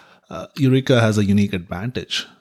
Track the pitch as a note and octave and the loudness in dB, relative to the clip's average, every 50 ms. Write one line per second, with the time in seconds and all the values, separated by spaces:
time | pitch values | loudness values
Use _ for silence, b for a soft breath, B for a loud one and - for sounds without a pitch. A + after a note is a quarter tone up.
0 | B B B B B - - E2 - - _ - C3+ B2+ C3 C3+ C3 - C3 A#2 | B B B B B -16 -14 -14 -14 -14 _ -2 0 2 2 2 2 2 2 4
1 | A2+ A2 G#2 G#2+ G#2 G2 G2+ G#2 G2+ G2 - F2+ E2+ - F2 F2+ G2+ B2+ B2 F2+ | 4 4 2 2 2 2 2 2 2 0 -2 -6 -8 -8 -10 -10 -8 -8 -8 -10
2 | - - - - - - _ _ | -10 -8 -8 -8 -10 -10 _ _